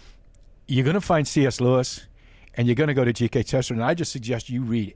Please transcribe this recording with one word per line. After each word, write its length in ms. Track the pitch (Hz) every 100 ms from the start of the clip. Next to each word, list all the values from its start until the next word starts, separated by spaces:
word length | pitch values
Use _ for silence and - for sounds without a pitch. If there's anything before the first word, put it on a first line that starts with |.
| - - - - - - -
you're 180 | 131 131
gonna 160 | 196
find 260 | - 165 139
C 180 | 156 135
S 120 | -
Lewis, 460 | 123 127 127 - - - - - -
and 140 | - 120
you're 80 | 120
gonna 180 | 151
go 100 | 135
to 80 | 120
G 160 | 110 117
K 140 | 123
Chesterton. 380 | - 131 131 113
And 80 | 120
I 60 | 170
just 160 | 160
suggest 360 | 139 113 120 -
you 120 | 123
read 320 | 120 117 98